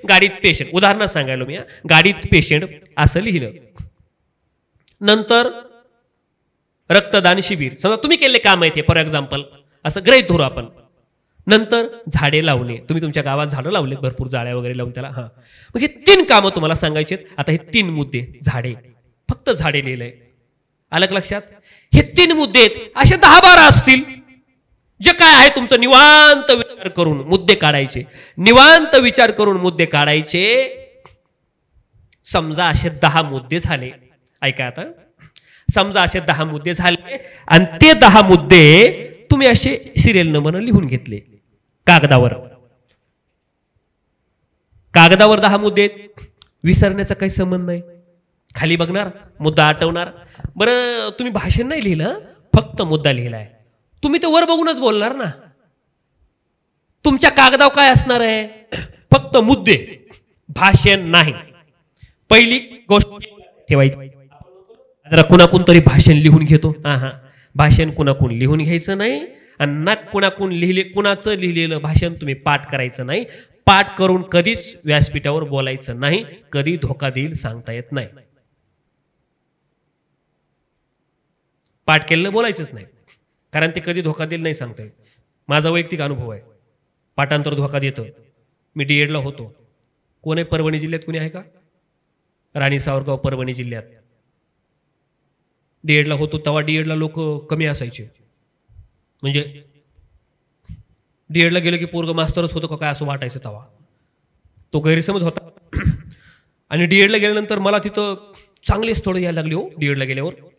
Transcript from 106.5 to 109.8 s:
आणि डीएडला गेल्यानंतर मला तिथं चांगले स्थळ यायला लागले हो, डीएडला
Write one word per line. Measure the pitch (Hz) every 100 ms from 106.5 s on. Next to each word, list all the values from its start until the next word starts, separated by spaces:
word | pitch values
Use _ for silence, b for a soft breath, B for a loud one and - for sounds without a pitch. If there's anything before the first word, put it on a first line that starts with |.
| _ _
आणि | 156 175
डीएडला | 196 202 220
गेल्यानंतर | 208 214 208 208
मला | 196 208
तिथं | 208 214 208 190 _ b b _ -
चांगले | 202 226
स्थळ | 220 196 180
यायला | 175 160
लागले | 160 160
हो, | 370
डीएडला | 165